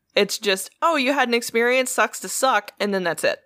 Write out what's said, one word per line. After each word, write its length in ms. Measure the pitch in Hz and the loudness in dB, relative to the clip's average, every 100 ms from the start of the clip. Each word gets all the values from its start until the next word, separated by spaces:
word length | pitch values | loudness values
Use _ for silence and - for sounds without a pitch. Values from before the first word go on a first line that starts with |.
| _ | _
It's 240 | - 202 - | 0 0 -2
just, 320 | 220 190 - - | -2 -2 -4 -2
"Oh, 140 | 330 311 | 0 2
you 160 | 254 | 2
had 160 | 285 247 | 2 2
an 60 | |
experience, 560 | 233 240 233 240 254 254 | 0 0 0 2 2 0
sucks 300 | - 214 - | 0 -2 -2
to 80 | 190 | -8
suck," 440 | - 262 214 - - | -2 2 2 -2 -4
and 140 | 208 | -2
then 100 | 190 | 0
that's 200 | 175 151 | -2 -2
it. 160 | 113 - | -2 -2